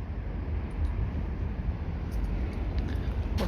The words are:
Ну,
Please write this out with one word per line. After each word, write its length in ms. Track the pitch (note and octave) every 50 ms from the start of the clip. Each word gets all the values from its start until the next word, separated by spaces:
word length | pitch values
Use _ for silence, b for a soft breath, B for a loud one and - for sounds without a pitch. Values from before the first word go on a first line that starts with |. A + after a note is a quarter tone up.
| - - - - - - - - - - - - - - - - - - - - - - - - - - - - - - - - - - - - - - - - - - - - - - - - - - - - - - - - - B B B B B B - - - - -
Ну, 60 | F#3+